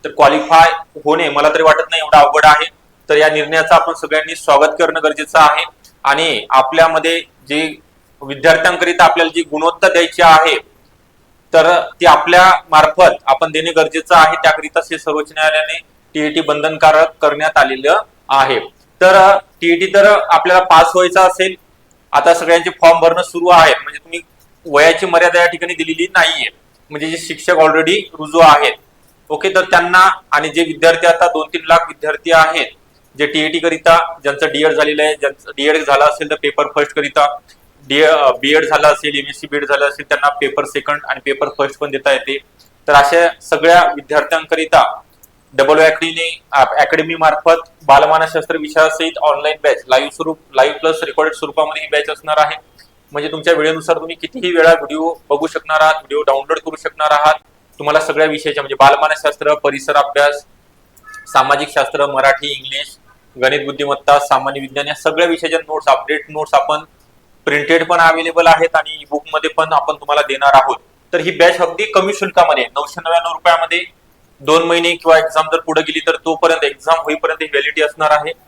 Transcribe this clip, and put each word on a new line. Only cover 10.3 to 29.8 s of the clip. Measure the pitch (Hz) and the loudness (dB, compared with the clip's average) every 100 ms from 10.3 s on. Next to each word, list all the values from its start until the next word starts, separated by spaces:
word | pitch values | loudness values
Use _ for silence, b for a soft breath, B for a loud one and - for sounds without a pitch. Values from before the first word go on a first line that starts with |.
| 160 165 123 - _ _ _ _ _ _ _ _ | 4 4 -2 -8 _ _ _ _ _ _ _ _
तर | 165 160 170 143 - | 2 2 0 -2 -2
ती | 170 | 2
आपल्या | 151 147 175 185 180 _ | 2 4 4 4 2 _
मार्फत | 156 156 165 175 - - | 2 2 4 2 2 -4
आपण | 135 160 | -2 -2
देणे | 156 165 | -4 -2
गरजेचं | 160 160 160 - | -2 -2 -4 2
आहे. | 170 156 160 | 4 4 2
त्याकरिता | 160 156 151 165 | 0 0 -4 -6
हे | 160 156 | -6 -8
सर्वोच्च | 160 151 147 | -6 -6 -6
न्यायालयाने | 156 156 156 156 165 _ _ _ | -2 0 0 -4 -10 _ _ _
टीईटी | 151 151 156 | -6 -4 -4
बंधनकारक | 151 151 151 156 160 156 160 _ | -2 -2 -4 2 4 4 2 _
करण्यात | 151 143 156 151 | -2 -2 -2 0
आलेलं | 135 131 139 196 - _ - | 0 0 0 -2 -4 _ -2
आहे. | 135 135 120 - _ _ _ | 0 0 -2 -6 _ _ _
तर, | 185 190 190 196 _ _ | 4 6 6 4 _ _
टीईटी | 170 170 190 | -2 -2 0
तर | 196 202 208 - | 4 4 4 2
आपल्याला | 165 175 185 | 0 4 2
पास | 185 165 165 | 6 4 4
व्हायचं | 180 180 180 | 2 2 4
असेल, | 185 185 190 180 _ _ _ _ _ | 2 2 -4 -6 _ _ _ _ _
आता | 143 165 | 2 2
सगळ्यांचे | 185 165 170 175 | 2 2 0 0
फॉर्म | 170 170 165 | 2 4 4
भरणं | 165 170 | 2 0
सुरू | 175 175 175 | -4 -4 4
आहे, | 175 165 160 | 6 6 2
म्हणजे | 147 147 | -6 -16
तुम्ही | 165 170 _ _ _ _ 165 | _ -14 _ _ _ _ -2
वयाची | 143 160 165 185 | 2 4 2 0
मर्यादा | 170 175 170 | 2 2 2
या | 170 | 0
ठिकाणी | 175 175 | -2 -8
दिलेली | 165 160 160 180 | -8 -6 -4 -2
नाहीये, | 185 165 160 110 _ _ _ _ | 0 0 -2 -8 _ _ _ _
म्हणजे | 147 156 | -10 -8
जे | 165 | -8
शिक्षक | - 156 - | -10 -8 -2
already | 165 156 156 156 202 - | 2 2 2 0 -2 -6
रुजू | 151 156 165 | -16 -4 4
आहेत, | 160 147 139 110 _ _ _ _ _ | 6 6 2 -4 _ _ _ _ _
ओके, | 151 190 | -6 -2
तर | 190 | -2
त्यांना | 185 175 | 0 0